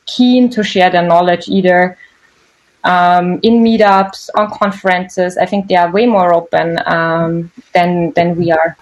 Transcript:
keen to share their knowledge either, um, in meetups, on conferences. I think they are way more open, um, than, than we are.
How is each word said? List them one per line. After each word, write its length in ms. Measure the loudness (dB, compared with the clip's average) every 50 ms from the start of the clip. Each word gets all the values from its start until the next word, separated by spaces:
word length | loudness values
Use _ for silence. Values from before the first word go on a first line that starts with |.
| _
keen 440 | -16 -2 0 2 2 4 4 2 2
to 120 | 0 -2 -4
share 260 | -2 0 2 2 2
their 140 | 2 0 0
knowledge 460 | 2 2 2 2 2 0 -2 -2 -2
either, 500 | -2 0 2 2 2 2 2 0 -4 _ -20 _ _ _ _ _ _ _ _ _ _ _ _ _ _ _ -4
um, 560 | 0 2 2 4 4 2 2 0 0 -4 -2 0
in 220 | 2 2 4 4
meetups, 640 | 2 2 2 2 2 2 2 0 -2 -6 -14 -18 -8 -4
on 140 | -4 -4 -4
conferences. 840 | -4 -4 -4 -4 -4 -4 -2 -2 -2 -2 -4 -6 -4 -4 -4 -4 -2
I 100 | -2 -4
think 200 | -2 -2 -6 -4
they 80 | 0 0
are 160 | 2 2 2
way 160 | 0 0 0
more 260 | 2 2 2 2 2 2
open, 460 | 0 0 0 -2 -2 -2 -2 -4 -4 -4
um, 640 | -2 -2 -2 -2 -2 -2 -2 -2 -2 -4 -6 -8 -10 _ -20 -20 _ _
than, 400 | 0 0 0 0 -2 -2 -2 0
than 240 | -2 -2 -2 -2
we 160 | -2 -2 -2 0
are. 240 | 0 0 -2 -4 -10